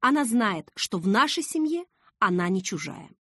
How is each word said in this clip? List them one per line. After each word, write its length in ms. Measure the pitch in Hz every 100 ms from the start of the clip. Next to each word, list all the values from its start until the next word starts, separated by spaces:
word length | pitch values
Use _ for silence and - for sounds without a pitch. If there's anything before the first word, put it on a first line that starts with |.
«Она 260 | 247 294 269
знает, 440 | 233 226 175 - -
что 220 | - 190
в 100 | 170
нашей 340 | 208 294 -
семье 440 | 302 330 311 339 359 _ _ _
она 300 | 202 180 175
не 120 | 190
чужая». 480 | 185 170 147 151 - -